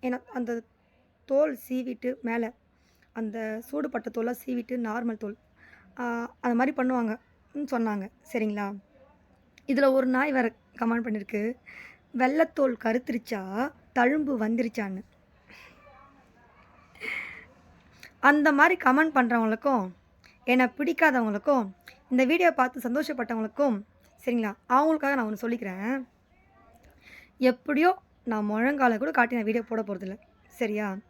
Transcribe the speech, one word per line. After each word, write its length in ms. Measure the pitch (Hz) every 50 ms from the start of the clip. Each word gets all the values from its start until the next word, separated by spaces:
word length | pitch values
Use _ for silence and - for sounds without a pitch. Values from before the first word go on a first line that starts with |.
ஏன்னா 200 | - 254 247 254 - - -
அந்த 280 | 254 247 226 240 233 226 _ _ _ _ _ _ _ _ _ _ _ _
தோல் 340 | - 269 277 302 302 277 - - -
சீவிட்டு 520 | 254 254 254 254 247 - - 247 262 - -
மேல 300 | 233 226 233 233 226 254 _ _ _ _ _ _ _ _ _ _ _ _
அந்த 480 | - 226 214 208 226 220 220 214 226 233
சூடு 260 | - - 294 277 -
பட்ட 200 | - 240 214 233
தோலை 240 | 214 240 226 233 247 233 -
சீவிட்டு 320 | - 254 240 233 - 247
நார்மல் 400 | 247 233 220 214 240 233 233 220
தோல், 200 | 208 - 202 208 _ _ _ _ _ - - - - - - _ -
ஆ, 360 | 247 240 233 233 233 240 - _
அந்த 160 | - 247 240
மாதிரி 200 | 233 254 269 285
பண்ணுவாங்க 420 | - 254 254 254 247 233 220 220 220 _ _ _ _ _ _ _
ன்னு 120 | 285 294 254
சொன்னாங்க. 380 | 269 233 226 220 208 202 190 208 _ _ _ - -
சரிங்களா? 420 | 240 220 214 208 208 202 196 202 196 _ _ _ - - _ _ _ _ _ _ _ _ _ _ - _
இதுல 260 | - 277 233 277 269 262
ஒரு 140 | 269 262
நாய் 260 | 254 254 254 277 302 269
வேற 200 | 262 240 226 - _ _ _ _ -
கமெண்ட் 260 | 240 226 226 233 226
பண்ணிருக்கு, 480 | 240 214 214 196 - - 208 208 226 254 - _ - - - - - - _ _ _ - 247
"வெள்ளைத்தோல் 560 | 254 254 277 311 320 320 - - 277 262 240 - -
கருத்துருச்சா, 840 | 226 226 247 247 - 254 233 - - 233 202 190 190 190 214 262 302 - - _ _ _
தழும்பு 440 | 262 240 247 285 311 302 262 277 226
வந்துருச்சான்னு." 640 | 214 214 226 233 254 226 - - 214 196 190 185 - _ _ _ _ _ _ _ _ _ - - - - - _ 587 571 - - - - _ _ _ _ _ _ _ _ _ _ - _ - - - _ _ - - - - - - - - - - - - - _ - - - _ - _ - - - _ _
அந்த 320 | - 277 285 302 294 311 294
மாதிரி 280 | 277 302 339 370 349 -
கமெண்ட் 300 | 262 254 285 320 320 302
பண்றவங்களுக்கும், 760 | 277 254 226 240 233 226 220 220 226 - 285 269 233 190 185 175 _ _ _ _ _ _ - _ _ _
என்னை 220 | - 247 254 254
பிடிக்காதவங்களுக்கும், 1040 | 247 - - 285 294 311 - 330 311 262 254 233 214 202 202 - - 285 262 220 196 185 _ _ - - _ _ _
இந்த 140 | 254 247 262
வீடியோ 280 | 254 311 349 370 339 320
பார்த்து 380 | - 254 254 - 269 233 247
சந்தோஷப்பட்டவங்களுக்கும், 920 | 233 285 311 - 294 254 233 220 233 220 220 214 - - 285 277 226 196 208 _ _ _ _ _ _ _ -
சரிங்களா, 300 | - 240 240 220 208 190 _ _ _
அவங்களுக்காக 460 | 247 262 294 320 320 302 294 277 285
நான் 160 | 262 233 214
ஒண்ணு 140 | 214 208 -
சொல்லிக்கிறேன். 600 | 233 233 233 240 196 185 185 196 226 262 269 254 _ _ _ _ _ _ _ _ _ _ _ _ _ _ _ _ - _ _ _ - - - - _ _ _
எப்படியோ 600 | 254 254 247 - _ - 294 269 320 359 370 370 _ _ _ _ _
நான் 200 | 247 226 214 214
முழங்கால 540 | 208 208 220 233 262 294 277 269 247 226 214
கூட 120 | 247 302
காட்டி 240 | 320 - 233 233 254
நான் 100 | 240 214
வீடியோ 180 | 214 220 233 226
போட 200 | - 226 220 220
போறதில்ல. 360 | 202 202 180 196 185 190 - _ _ _ _ _ _
சரியா? 480 | - - 247 214 208 214 214 202 190 196 -